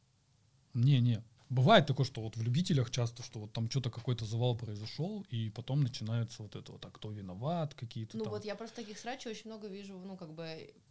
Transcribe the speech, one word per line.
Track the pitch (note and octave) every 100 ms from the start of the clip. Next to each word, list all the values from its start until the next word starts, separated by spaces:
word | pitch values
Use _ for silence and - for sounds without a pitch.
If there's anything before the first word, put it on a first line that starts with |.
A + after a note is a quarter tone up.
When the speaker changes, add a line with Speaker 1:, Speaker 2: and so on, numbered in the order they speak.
| _ _ _ _ _ _ _
Speaker 1:
Не, | A#2+ C3 C3
не. | A#2+ A#2 - _ -
Бывает | B2+ C3 A3+ D3
такое, | B2+ C3
что | A2+
вот | A2 A2+
в |
любителях | A2+ C#3 F3+ C#3 A#2
часто, | B2+ A#2 -
что | - A2
вот | G#2+
там | A2+ A2+
чё-то | C3+ B2
какой-то | A#2 - A#2
завал | A2 A#2 B2 A2+
произошёл, | G#2+ G#2 G#2+ - F3+ G#3+ -
и | A#2 A2
потом | A#2+ B2 C#3+
начинается | B2 - A2 A#2 A2+ -
вот | G#2 G#2+
это | -
вот, | F#2+ G#2
а |
кто | - G#2+
виноват, | G#2 F#2+ F2+ C#3 F3 D3
какие-то | - A2+ A2+ G#2+ A3
Speaker 2:
Ну |
Speaker 1:
там. | G#3+
Speaker 2:
вот | G#3 G#3
я |
просто | G3+ A3+ A#3+
таких | G#3+ G#3
срачей | A#3 C4 A#3+
очень | G#3+ A3
много | A3 G#3
вижу, | G3 G3 F#3
ну, | F#3+ F#3
как | D#3+
бы, | D#3+ E3 D#3+ - - _